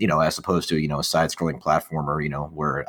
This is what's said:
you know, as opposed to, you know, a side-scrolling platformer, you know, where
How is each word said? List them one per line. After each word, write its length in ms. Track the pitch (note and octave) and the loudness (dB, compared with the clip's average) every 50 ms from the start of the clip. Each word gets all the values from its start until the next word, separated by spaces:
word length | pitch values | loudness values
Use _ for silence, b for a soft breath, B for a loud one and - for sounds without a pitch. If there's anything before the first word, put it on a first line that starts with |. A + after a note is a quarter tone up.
you 60 | G#2+ F#2+ | 2 2
know, 120 | D2+ D#2 | 4 4
as 180 | D#2+ D#2+ - - | 2 2 0 -2
opposed 300 | - - F2+ E2+ D2+ - | 0 0 0 2 2 2
to, 80 | E2+ D#2 | 0 0
you 120 | D#2 D2 | 0 0
know, 100 | D2 C#2+ | -2 -2
a 60 | D#2 | -2
side-scrolling 560 | - - D#2+ D#2+ D#2 - - E2+ D#2+ C#2+ C2 | 0 2 2 2 0 0 -2 -2 -2 -2 -2
platformer, 600 | - D#2 D2+ D#2 - - D#2+ D#2 D2 C#2+ D2 D#2 | 0 2 2 2 0 -2 -4 -4 -2 -2 -2 -2
you 60 | D2+ D2 | -2 -2
know, 240 | C#2 C#2+ D2 D#2 D#2+ | -4 -4 -6 -6 -6
where 300 | D2+ D2+ D2 C2+ C#2 C#2+ | -4 -2 -2 -2 -2 0